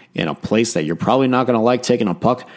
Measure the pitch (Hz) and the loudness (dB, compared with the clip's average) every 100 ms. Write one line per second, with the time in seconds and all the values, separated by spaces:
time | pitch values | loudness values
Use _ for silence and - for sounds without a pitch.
0 | - - 82 73 - 107 117 - 78 82 | -10 -6 -4 -6 -2 0 0 -2 -4 -2
1 | 101 127 131 127 127 117 113 123 - 123 | 0 2 2 0 0 2 2 0 0 0
2 | 107 - 113 123 - | 0 0 0 0 -6